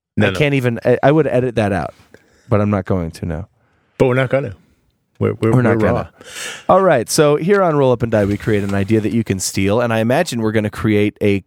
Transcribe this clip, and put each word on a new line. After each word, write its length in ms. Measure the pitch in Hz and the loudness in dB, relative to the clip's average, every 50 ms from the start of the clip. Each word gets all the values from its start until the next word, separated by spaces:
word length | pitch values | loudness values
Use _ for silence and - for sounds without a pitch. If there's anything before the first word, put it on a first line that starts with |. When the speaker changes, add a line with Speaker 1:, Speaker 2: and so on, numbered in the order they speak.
| _ _ _ | _ _ _
Speaker 1:
No, 100 | - 107 | 0 0
Speaker 2:
I 40 | 101 | 0
Speaker 1:
no. 60 | 95 | 0
Speaker 2:
can't 180 | 92 151 143 139 | 0 0 0 0
even, 240 | 135 120 123 117 - - | 0 0 -2 -2 -2 0
I, 140 | 123 123 - - | 0 0 2 2
I 80 | 135 | 2
would 160 | 151 160 147 | 2 2 2
edit 280 | - - 127 127 127 113 | 0 0 -2 -2 -2 -2
that 160 | 117 107 101 | -2 -2 0
out, 220 | 98 87 69 - - _ _ _ - _ _ _ _ _ _ - | -2 -2 -4 -6 -10 _ _ _ -20 _ _ _ _ _ _ -2
but 100 | 110 101 | 0 0
I'm 120 | 104 104 | 2 0
not 140 | 104 98 92 | 0 -2 -2
going 260 | - 101 90 85 82 | -2 -4 -4 -4 -6
to 140 | - - - | -8 -10 -8
now. 200 | 90 80 78 98 - _ _ _ _ _ _ _ _ _ - | -8 -8 -8 -10 -14 _ _ _ _ _ _ _ _ _ 0
Speaker 1:
But 80 | 135 | 0
we're 80 | 131 123 | 2 2
not 140 | 131 131 123 | 0 0 0
gonna. 260 | - 135 139 113 95 - _ _ _ _ _ _ _ _ _ _ _ _ | -2 -2 -2 -6 -12 -16 _ _ _ _ _ _ _ _ _ _ _ _
We're, 140 | 107 104 107 | -4 -4 -2
we're, 160 | 107 107 113 120 | -2 0 2 2
Speaker 2:
We're 80 | 127 | 2
not 140 | 120 113 113 | 2 2 0
Speaker 1:
we're 40 | 110 107 | 2 0
Speaker 2:
gonna. 240 | - 120 - 90 - _ _ - - - - - - - - - | 0 0 -2 -4 -10 _ _ -20 -20 -16 -14 -14 -14 -14 -8 0
Speaker 1:
raw. 80 | - 185 | 2 2
Speaker 2:
All 60 | 185 | 4
right. 260 | 196 180 156 123 104 | 4 4 2 2 0
So 280 | - - - 151 147 151 | 0 0 2 4 4 2
here 240 | 147 156 185 208 202 | 0 2 0 2 2
on 140 | 190 170 156 | 2 2 2
Roll 140 | 147 139 127 | 2 2 2
Up 100 | 123 113 | 2 0
and 100 | 123 117 | -2 0
Die, 140 | 113 107 101 | 0 0 2
we 100 | 98 104 | 0 -2
create 260 | 101 - 120 107 101 101 | -4 -2 -2 -2 -2 -2
an 100 | 101 98 | -2 -2
idea 260 | 98 98 98 110 110 | -2 0 2 0 0
that 140 | 104 107 104 | 0 0 -2
you 100 | 117 110 | -2 -2
can 160 | - 98 95 | -2 -4 -4
steal, 400 | - - - - 95 98 101 123 | -4 -6 -4 -2 0 0 0 0
and 140 | 120 117 113 | 0 0 0
I 60 | 113 | 0
imagine 420 | 110 117 127 156 180 - 131 117 | 0 0 0 0 0 -2 -4 -4
we're 100 | 110 110 | -4 -2
gonna 180 | 107 110 104 104 | -2 -2 -2 -2
create 460 | - - - 113 107 104 104 104 - _ | -6 -4 -2 0 2 2 0 0 -2 _
a 220 | 104 104 101 98 - | 0 0 0 0 -4